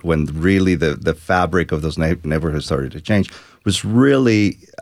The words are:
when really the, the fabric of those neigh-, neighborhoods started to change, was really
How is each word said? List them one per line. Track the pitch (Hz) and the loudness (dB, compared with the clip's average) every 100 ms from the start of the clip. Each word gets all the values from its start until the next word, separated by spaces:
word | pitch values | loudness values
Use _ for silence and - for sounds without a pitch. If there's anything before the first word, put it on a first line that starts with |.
when | 85 80 71 | -2 0 0
really | 76 90 98 92 85 | 0 2 4 2 2
the, | 80 | 0
the | 67 82 78 | -2 -4 -4
fabric | - 90 85 90 82 | -2 0 0 0 0
of | 78 | -2
those | 78 82 | -4 -2
neigh-, | 80 82 | -2 -2
neighborhoods | 76 78 80 73 - | -2 -2 -2 -4 -4
started | 69 64 | -4 -4
to | 78 | -8
change, | - 104 95 - - _ | -2 0 0 -6 -20 _
was | 104 92 104 | -4 -2 0
really | 117 139 135 123 107 101 - - - | 2 4 4 4 2 2 -2 -12 -16